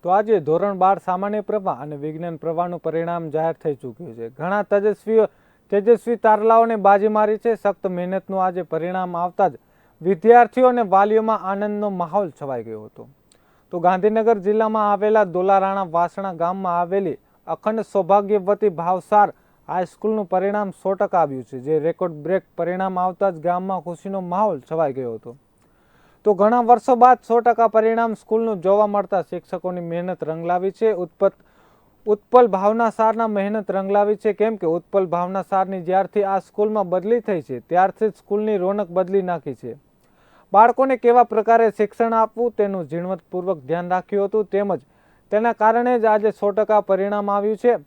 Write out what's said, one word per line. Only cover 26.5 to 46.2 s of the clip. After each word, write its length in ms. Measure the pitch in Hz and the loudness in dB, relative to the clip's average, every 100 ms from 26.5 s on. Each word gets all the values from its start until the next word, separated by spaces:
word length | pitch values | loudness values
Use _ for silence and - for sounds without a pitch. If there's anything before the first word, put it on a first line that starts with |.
| 240 | 2
વર્ષો 360 | 226 240 - 247 | 4 4 4 6
બાદ 220 | 247 247 _ | 6 6 _
સો 120 | 233 | 2
ટકા 280 | 233 233 233 | 2 2 2
પરિણામ 460 | 220 220 226 233 | 4 2 0 -2
સ્કૂલનું 460 | 208 _ 220 226 208 | -4 _ -2 -2 -2
જોવા 260 | 180 202 208 | 0 2 2
મળતા 360 | 202 190 196 | 0 -2 -4
શિક્ષકોની 580 | 165 175 _ 185 185 180 | -4 -10 _ -8 -6 -8
મહેનત 440 | 170 165 180 180 | -6 -6 -6 -8
રંગ 220 | 151 160 165 | -8 -8 -4
લાવી 240 | 180 190 | -2 -2
છે. 220 | - 220 | -2 -2
ઉત્પત-, 500 | 185 175 _ 196 _ _ _ _ _ _ _ - | 0 -6 _ -2 _ _ _ _ _ _ _ -4
ઉત્પલ 400 | 208 _ 247 247 | -4 _ 4 4
ભાવનાસારના 840 | 190 202 226 233 - 220 220 226 | 2 0 0 -2 2 0 0 -2
મહેનત 420 | 208 196 214 196 | -2 -4 -4 -4
રંગ 200 | 190 190 | -6 0
લાવી 260 | 202 208 208 | 0 2 0
છે, 160 | 220 | -2
કેમ 240 | 196 214 220 | 0 -2 0
કે 100 | 170 | -2
ઉત્પલ 400 | 170 - 202 185 | -2 -2 -2 0
ભાવનાસારની 760 | 170 180 190 180 196 190 190 | -2 -4 -6 -2 -2 -2 -4
જ્યારથી 400 | 170 185 185 208 | -2 0 0 -2
આ 160 | 196 190 | 0 -2
સ્કૂલમાં 500 | - - 214 214 185 | -4 -2 -2 0 -2
બદલી 320 | 180 185 240 | -2 0 -2
થઈ 220 | 220 185 | 0 -6
છે, 180 | - 127 | -6 -12
ત્યારથી 480 | - 170 190 - 220 | -2 2 2 0 -4
જ 60 | |
સ્કૂલની 420 | - _ 208 214 208 | -4 _ -4 -2 -2
રોનક 320 | 180 202 185 | -2 -2 -2
બદલી 340 | 175 180 196 | -2 0 -2
નાખી 320 | 185 170 - | -2 -6 -8
છે. 220 | 123 127 123 _ _ _ _ _ _ _ | -12 -14 -16 _ _ _ _ _ _ _
બાળકોને 440 | 196 233 240 269 254 | 6 6 6 0 2
કેવા 280 | 240 240 | 4 4
પ્રકારે 460 | 240 220 214 233 226 | 4 2 4 4 4
શિક્ષણ 420 | - 208 - 233 | 0 -4 -2 0
આપવું 380 | 226 220 226 240 | 2 0 0 -4
તેનું 380 | 220 208 196 151 | -2 -2 -2 -6
ઝીણવટપૂર્વક 720 | 165 180 190 _ 185 175 175 | -8 -6 -8 _ -8 -4 -6
ધ્યાન 320 | 127 170 175 | -4 -6 -2
રાખ્યું 380 | 185 - 202 196 | -4 -2 -4 -2
હતું, 160 | 214 | -2
તેમજ 360 | 202 196 202 165 _ _ _ _ _ | -2 -2 -2 -4 _ _ _ _ _
તેના 220 | 208 233 | 0 0
કારણે 460 | 226 214 226 247 247 | 2 2 2 2 2
જ 60 | |
આજે 260 | 220 214 | 2 2